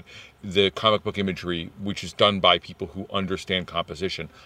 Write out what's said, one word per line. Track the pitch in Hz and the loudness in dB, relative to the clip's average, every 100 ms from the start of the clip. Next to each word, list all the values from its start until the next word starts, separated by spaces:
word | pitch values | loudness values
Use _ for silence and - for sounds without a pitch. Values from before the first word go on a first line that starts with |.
| - - - _ | -4 -20 -20 _
But | 101 | -4
the | 92 98 | 2 2
comic | - 110 104 | 2 0 2
book | 104 101 | -2 -4
imagery, | 98 85 90 85 85 - | -2 -2 -4 -4 -6 -8
which | 101 95 | -8 -6
is | 90 | -4
done | - 104 98 | 4 4 6
by | 90 87 | 6 6
people | - 90 95 | 2 -10 -8
who | 95 95 | -8 -4
understand | 98 95 92 - 92 85 | -2 -2 -2 -2 -4 -2
composition, | 85 85 78 92 - 78 - | -6 -6 -4 -4 -4 -10 -12